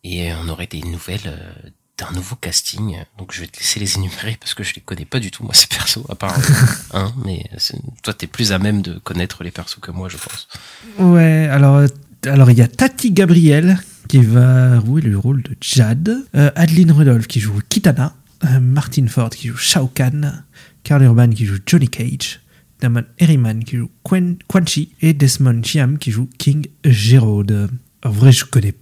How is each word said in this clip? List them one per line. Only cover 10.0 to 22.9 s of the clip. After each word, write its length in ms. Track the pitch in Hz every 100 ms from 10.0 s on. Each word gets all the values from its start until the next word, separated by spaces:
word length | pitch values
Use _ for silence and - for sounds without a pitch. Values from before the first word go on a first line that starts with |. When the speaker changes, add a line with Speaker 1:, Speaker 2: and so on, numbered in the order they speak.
| 92
Speaker 1:
je 80 | -
pense. 320 | - - - - - - 226 208
Speaker 2:
Ouais, 480 | 185 175 160 156 156
alors, 260 | 139 139 139
euh, 100 | 143 - - _ 135
alors, 240 | 139 127
il 60 | 120
y 40 |
a 60 | 120
Tati 420 | - 262 - 240
Gabriel 680 | 180 185 170 160 147 175 185 - - -
qui 100 | 135
va 600 | 113 120 123 127 127 120
jouer 220 | 107 147
le 160 | 135 98
rôle 240 | 123 139
de 120 | 123 123
Jade, 640 | - - 110 131 180 247 269
euh, 160 | 135 143
Adeline 360 | 156 165 160 170
Rudolph 340 | 151 147 120 113
qui 120 | 117
joue 180 | 104 104 -
Kitana, 460 | - - 131 127 - _ _
euh, 160 | 156 131
Martin 460 | 123 139 - - 123
Ford 220 | - 117
qui 180 | - 123
joue 80 | 120
Shao 300 | - - 131
Kahn, 560 | - 127 147 147 - - _ - _
Karl 180 | - 143
Urban 260 | 131 117 120
qui 140 | 110 107
joue 120 | 98 -
Johnny 220 | 170 127
Cage, 520 | - 117 - - - _ _ _ _
Damon 240 | 127